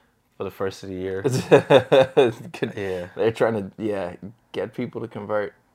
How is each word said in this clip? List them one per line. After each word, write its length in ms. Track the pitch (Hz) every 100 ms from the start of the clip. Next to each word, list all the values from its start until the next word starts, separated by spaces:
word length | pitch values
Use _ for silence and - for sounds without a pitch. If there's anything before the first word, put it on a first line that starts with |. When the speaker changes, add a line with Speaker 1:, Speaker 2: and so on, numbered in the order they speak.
| _ _ _ _
Speaker 1:
for 60 | 98
the 60 |
first 300 | - 98 -
of 60 | 98
the 60 | 92
year. 260 | 92 95
Speaker 2:
<laughs> 280 | 131 123 - 147 - 139
Good. 920 | 123 139 131 - 127 113 101 - 120 107
Speaker 1:
Yeah. 320 | 98 92 90 -
Speaker 2:
They're 160 | 107
trying 220 | 113 117 113
to, 160 | 95 -
yeah, 320 | 110 101 87 90 95 - _
get 220 | - 98
people 280 | - 120 117
to 60 | 113
convert. 460 | 113 101 107 101 - _